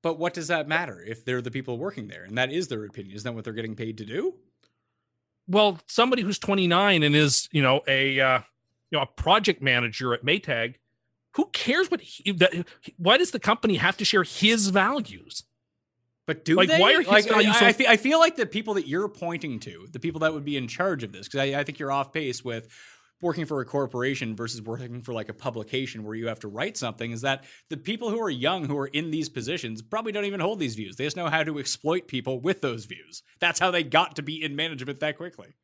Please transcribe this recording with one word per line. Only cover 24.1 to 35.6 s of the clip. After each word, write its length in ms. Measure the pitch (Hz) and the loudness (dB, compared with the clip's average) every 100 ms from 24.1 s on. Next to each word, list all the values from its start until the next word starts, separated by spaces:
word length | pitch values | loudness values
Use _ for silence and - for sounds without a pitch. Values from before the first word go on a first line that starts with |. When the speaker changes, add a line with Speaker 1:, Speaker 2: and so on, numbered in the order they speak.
| 131 113 110 | -2 -6 -6
Speaker 1:
versus 260 | 117 117 | -8 -8
working 400 | 110 117 123 120 | -10 -10 -10 -12
for, 120 | 120 | -8
like, 160 | 117 107 | -8 -8
a 40 | |
publication 720 | 107 135 117 104 131 131 113 | -8 -8 -8 -6 -4 -4 -8
where 120 | 107 113 | -10 -6
you 120 | 117 | -6
have 120 | 110 | -6
to 80 | 107 | -10
write 280 | 104 180 226 | -6 -6 -4
something 360 | 123 110 117 | -8 -6 -8
is 100 | 117 | -4
that 240 | 135 135 - - _ | -2 -2 -6 -20 _
the 80 | 156 | -10
people 320 | 156 220 233 | -6 -6 -4
who 100 | 220 | -4
are 100 | 214 | -4
young, 360 | 127 135 185 143 | -2 -2 0 -2
who 120 | 143 | -4
are 100 | 135 | -4
in 240 | 147 165 | -4 -4
these 180 | 156 147 | -4 -6
positions, 520 | - 113 170 120 110 | -8 -6 -6 -6 -10
probably 300 | 117 214 226 | -8 -6 -4
don't 140 | 208 202 | -4 -4
even 140 | 196 | -2
hold 200 | 170 214 | -2 -2
these 160 | 143 110 | -4 -6
views. 200 | 101 92 | -10 -6
They 100 | 147 | -6
just 100 | 160 | -4
know 140 | 170 | -2
how 140 | 156 | 0
to 160 | 156 147 | 0 -4
exploit 480 | 131 - 147 180 175 | -6 -4 -2 -2 -2
people 320 | 131 120 131 | -6 -4 -2
with 220 | 139 190 | -2 -2
those 240 | 139 117 107 | -2 -4 -10
views. 380 | 87 78 - _ _ | -16 -16 -20 _ _
That's 200 | 175 165 | 0 2
how 120 | 185 | 0
they 120 | 175 | 0
got 320 | 147 156 175 - | 2 4 2 -2
to 40 | |
be 220 | 143 160 | -10 -6
in 120 | 156 143 | -6 -4
management 440 | 165 147 131 143 | -6 -6 -8 -4
that 180 | 151 143 | -6 -6
quickly. 380 | 175 - 98 _ | -12 -16 -20 _